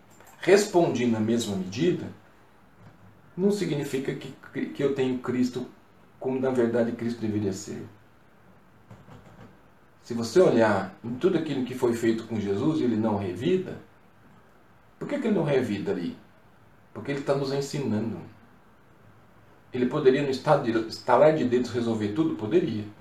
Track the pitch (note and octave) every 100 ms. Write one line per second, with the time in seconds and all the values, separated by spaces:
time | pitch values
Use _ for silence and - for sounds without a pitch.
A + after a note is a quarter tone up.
0 | - - - - E3+ G3+ - F3 D#3 A2+
1 | B2 G#2+ A2 A#2 G#2 F#2+ F#2 G#2+ F3 D#3
2 | G2 - - - - - - - - -
3 | - - - - G3 G3+ E3 D3 C3+ C3
4 | C#3 C#3+ C#3 - - C#3 A#2 - C#3 C3
5 | C3 B2 - B2 B2 - - - - -
6 | - - C3 B2+ C3 B2 A#2 A#2 A2+ -
7 | A#2 - A2 G#2 G2 - - - - -
8 | - _ _ - - - - - - -
9 | - - - - - - - - - -
10 | - A#2 A2+ F3+ E3+ A#2 A2 G2 F#2+ -
11 | A2+ - F3+ D#3 - C3 A#2+ B2+ B2 A2+
12 | A#2 A2 - A2 G2+ G2+ D3+ - B2 G#2+
13 | A2 G2+ G2 G#2 D3+ F#3 - - - -
14 | - - - - - - - - _ -
15 | - D4 A#3 F#3+ D3 C3+ G#2+ G2 F2 F#2
16 | E2+ - - - - - - - - -
17 | B2 C#3+ D3 C#3 C3+ C#3 C#3 D3+ A#2 G#2+
18 | A2+ F2 - - - - - _ _ -
19 | - - - - - - - B2+ B2 D3+
20 | C3 C#3+ C#3 B2+ D3+ C#3 A#2+ A2 G#2+ -
21 | - B2 D3+ D#3 B2+ B2 A#2+ B2 A2+ G#2+
22 | G#2 G#2 D#3+ - G#2+ F3+ D#3+ G#2+ G#2 -